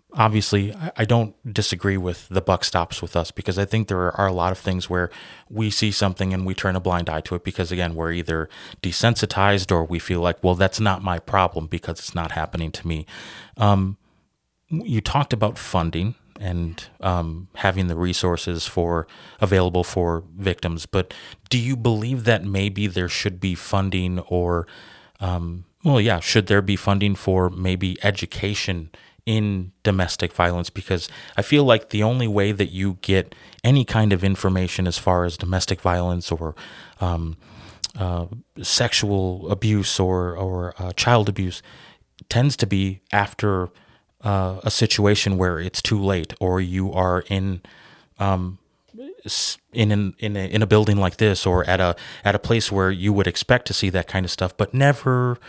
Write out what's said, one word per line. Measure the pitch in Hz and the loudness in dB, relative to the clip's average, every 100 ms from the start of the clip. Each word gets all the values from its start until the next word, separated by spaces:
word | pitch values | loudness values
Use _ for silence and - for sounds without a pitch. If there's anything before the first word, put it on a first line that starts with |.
| _ | _
obviously, | - 110 107 - 101 101 | 2 4 4 2 2 0
I, | 135 160 - | -4 -8 -2
I | 110 | 2
don't | 120 110 - 117 | 2 0 -6 -6
disagree | 101 - 87 98 98 | -4 -2 -2 -2 0
with | 90 85 - | -2 -6 -4
the | 92 | -2
buck | - 90 | 2 0
stops | - 87 85 - | 0 0 -2 -6
with | 85 87 | -4 -4
us, | 82 | -4
because | - - 90 | -6 -4 -2
I | 98 | 0
think | 110 101 | 0 0
there | 92 90 - | 0 0 0
are | 98 | 0
a | |
lot | 90 90 | 2 0
of | 92 | -2
things | - 92 - | -4 -4 -2
where | 90 87 - - - - | -2 -2 -6 -20 -20 -10
we | 107 107 | -4 -2
see | - 107 | 0 0
something | 98 98 92 95 | 2 0 0 -2
and | 92 92 | -2 -4
we | |
turn | 92 95 92 | -2 -2 0
a | |
blind | 90 87 85 | 0 0 -2
eye | 80 | -4
to | - 87 | -4 -6
it | |
because, | - - 87 | -6 -4 -4
again, | 90 87 | -2 -2
we're | 80 82 | -2 -4
either | 85 80 80 78 - - - | -4 -2 -4 -4 -10 -20 -8
desensitized | 90 - 117 117 107 - 101 101 92 | -6 0 2 2 -2 2 2 2 2
or | 87 | 0
we | 80 85 | 0 -4
feel | - 87 | -2 0
like, | 87 - | 0 2
"Well, | 92 90 | 2 4
that's | 95 - | 2 2
not | 107 92 | 0 0
my | 95 87 | -2 -6
problem | - 98 90 85 80 | 0 2 2 0 -6
because | 85 - 82 | -8 -8 -10
it's | - 87 | -8 -6
not | 82 | -6
happening | 82 78 85 80 | -6 -6 -6 -6
to | - 82 | -6 -6
me." | 78 78 - - - - - | -6 -8 -16 -18 -18 -12 2
Um, | 104 98 95 101 _ _ _ _ _ _ - | 4 4 2 -4 _ _ _ _ _ _ -6
you | 160 233 113 | -6 -2 -2
talked | - 139 139 | 0 0 0
about | 117 107 - | 0 -2 -2
funding | - 90 82 82 101 - _ - | -2 0 0 -2 -4 -6 _ -8
and, | 95 87 85 82 - - | -4 -2 -4 -6 -16 -6
um, | 95 87 82 82 92 - | -2 0 -2 -6 -12 -4
having | 98 92 90 | -2 0 0
the | 82 | 0
resources | 90 90 92 85 - 85 - | -2 0 0 0 -4 -6 -4
for, | - 85 85 80 - - - | -2 0 -2 -4 -12 -20 -2
available | 101 95 90 90 | 2 4 4 2
for | 87 92 85 82 85 87 | 0 0 0 -2 -6 -6
victims, | 95 85 87 82 - | -4 -2 -4 -6 -4
but | 98 90 - - - - | -4 -4 -8 -20 -16 -4
do | 127 | -2
you | 117 127 | 0 0
believe | 120 107 117 131 | 0 0 -2 -2
that | 113 107 | 2 2
maybe | 98 98 101 98 104 | 0 0 0 0 -2
there | 90 87 | -2 -2
should | - 104 90 | -2 -4 -2
be | 95 | -2
funding | 85 - 98 95 92 90 90 | -2 -2 0 0 0 -2 -4
or, | - 90 87 85 82 - - - - - | -2 0 0 0 -2 -12 -20 -20 -20 -6
um, | 95 90 85 87 - _ | -4 -2 -4 -8 -14 _
well, | 165 131 | 2 4
yeah, | 110 87 | 4 2
should | - 110 98 | 2 2 4
there | 101 | 4
be | 95 95 | 2 0
funding | - 98 101 | 2 2 2
for | 95 - 92 90 | 0 0 2 2
maybe | 90 92 92 95 92 | 0 -2 0 -2 0
education | 101 98 - - 98 101 - 90 78 - - _ | -2 -2 -6 -6 -4 -4 -4 -6 -8 -18 -20 _
in | - 110 104 95 92 - | -2 0 0 -2 -6 -4
domestic | 107 95 87 - 87 | 0 2 0 -2 -2
violence? | - 87 87 85 | 2 2 0 -4
Because | - - 90 - - - - | -8 -4 -4 -4 -14 -6 -4
I | |
feel | - 147 | 2 6
like | 135 110 - | 6 6 4
the | 104 | 0
only | 107 127 113 | 2 2 0
way | 101 101 | 2 2
that | 101 98 | 2 -2
you | 92 98 92 | -2 -2 -2
get | - 95 - - - - | 2 2 0 -8 -20 -2
any | 120 139 120 | 4 4 4
kind | 113 107 | 2 4
of | 95 | 4
information | 98 95 95 92 90 - 90 | 2 2 2 2 0 0 -2
as | - | 0
far | - 90 87 | 2 2 2
as | 82 | -2
domestic | 90 92 - 92 | -2 0 0 0
violence | 92 87 90 87 - | 2 2 0 -2 -2
or, | 80 80 - - - - - | -4 -6 -10 -16 -20 -18 -4
um, | 90 85 82 80 - - - - - - | -2 0 -4 -8 -16 -20 -20 -12 -10 -4
uh, | 92 87 87 110 - - | -4 -4 -6 -12 -16 -8
sexual | - - 120 - 104 98 92 92 85 | -2 0 0 0 0 0 0 -4 -4
abuse | 101 110 104 95 - | 0 2 2 2 2
or, | 92 92 90 87 | 2 2 0 -4
or, | 95 90 87 - | -4 -4 -6 -6
uh, | 90 | -6
child | 90 120 120 104 | -2 4 4 4
abuse | 101 92 - - - - _ _ - - | -2 -4 -6 -14 -20 -20 _ _ -14 -2
tends | 120 143 - | 0 2 2
to | 104 | 0
be | 98 98 95 _ | 0 0 -4 _
after, | 101 101 - 104 95 90 _ _ _ _ _ | -2 -2 -2 0 0 -2 _ _ _ _ _
uh, | 107 98 92 95 | -2 0 0 -2
a | 110 | -2
situation | - 113 - 101 104 101 95 | 0 2 4 4 4 2 2
where | 90 82 | 2 0
it's | 90 - | -4 -6
too | - 107 | -2 0
late | 98 92 78 - | 2 0 -2 -2
or | 92 90 | 0 0
you | 90 92 95 | 0 -2 0
are | 90 92 90 - | 2 2 2 0
in, | 98 98 90 - - - - _ - | -2 -2 -4 -10 -20 -20 -20 _ -4
um, | 98 92 92 92 _ _ _ 220 277 466 - | 0 0 -2 -8 _ _ _ -18 -18 -14 -6
s-, | - - - _ | -2 -2 -6 _
in | 117 107 | 2 2
an, | 104 98 - | 2 0 -4
in | 107 101 | -6 -4
a, | 95 | -2
in | 110 | 0
a | 101 | 4
building | 107 107 101 | 4 4 2
like | 92 - | 2 2
this | 107 92 | 2 2
or | 95 90 87 | 2 2 2
at | 90 | 2
a, | 90 85 - - | 2 0 -8 -2
at | 101 101 | 0 2
a | |
place | - 113 - | 2 0 2
where | 98 92 | 2 2
you | 95 98 | 2 2
would | 101 92 | 2 2
expect | - - 123 - | 0 2 2 0
to | |
see | - 95 | -2 0
that | 90 85 | 0 -2
kind | 95 | -2
of | 90 | -2
stuff, | - 92 - | -2 -4 -2
but | 104 127 | -2 2
never | 143 139 131 127 123 120 | 2 2 2 2 0 -4